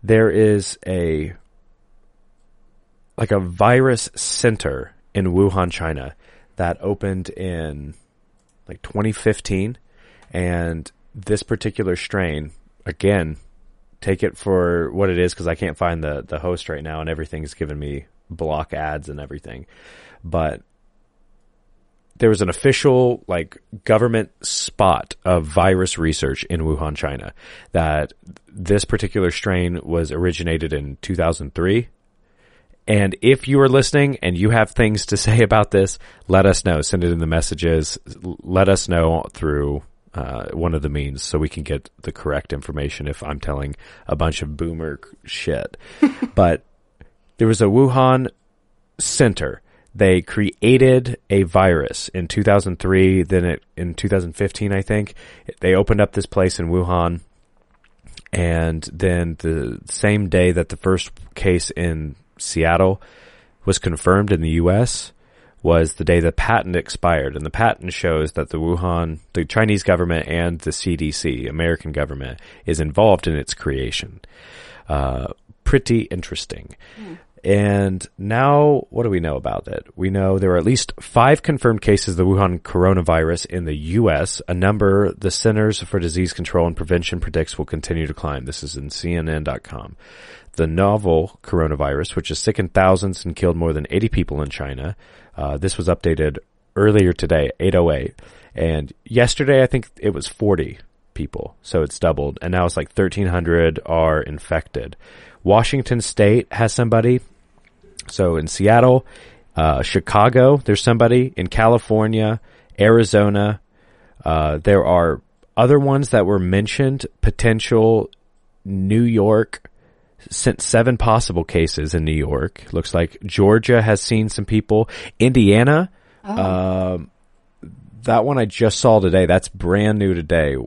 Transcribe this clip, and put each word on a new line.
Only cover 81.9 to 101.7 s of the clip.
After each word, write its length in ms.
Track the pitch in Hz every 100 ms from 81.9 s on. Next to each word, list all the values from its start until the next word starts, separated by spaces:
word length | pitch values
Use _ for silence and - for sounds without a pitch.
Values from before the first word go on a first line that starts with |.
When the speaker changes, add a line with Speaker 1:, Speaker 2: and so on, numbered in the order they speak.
| 101 -
Speaker 1:
of 20 | 87
the 80 | 92
Wuhan 340 | 98 98 90
coronavirus 840 | - 90 90 95 85 82 80 85 -
in 200 | 90 85
the 100 | 76
U 340 | 76 98 113
S, 320 | 76 82 - -
a 60 |
number 580 | 90 95 107 101 98 101
the 180 | - 98
Centers 500 | - 113 107 107 107
for 200 | - 101
Disease 320 | 85 85 90
Control 340 | - 87 90 85
and 100 | 82
Prevention 440 | 78 87 85 90
predicts 360 | - 80 80 -
will 80 |
continue 420 | 76 80 - 82 78
to 60 |
climb. 320 | 76 82 69 62
This 180 | 71
is 120 | 71 69
in 140 | 71
C 240 | - 85
N 140 | 85 80
N 160 | 78
dot 180 | 76 65
com. 340 | - 64 52 - - - - - -
The 120 | - 80
novel 720 | 82 98 107 101 80 87 _
coronavirus, 720 | - 90 80 73 71 69 80 -
which 120 | -
has 120 | 78
sickened 320 | - 139 90
thousands 500 | - 95 92 98 92
and 120 | - 82
killed 200 | 90 85
more 160 | 82
than 140 | 76 76
eighty 180 | 92 110
people 340 | - 82 71
in 60 | 73
China, 480 | - 69 65 71 98 _ _ _ -
uh, 200 | 71 71
this 200 | 92 -
was 100 | 87
updated 520 | 85 - 78 76 69 _ _ _
earlier 380 | - 104 107 92
today, 380 | 87 80 82 69 -
eight 160 | 92 92
oh 160 | 85
eight. 280 | 71 - - - - - -
And 360 | 82 78 71 -
yesterday, 580 | - 117 120 - 135 135
I 40 | 127
think 240 | 131 - _
it 120 | -
was 160 | 82 69
forty 520 | - 107 92 71 - - _ _
people, 420 | - 71 - - -
so 200 | -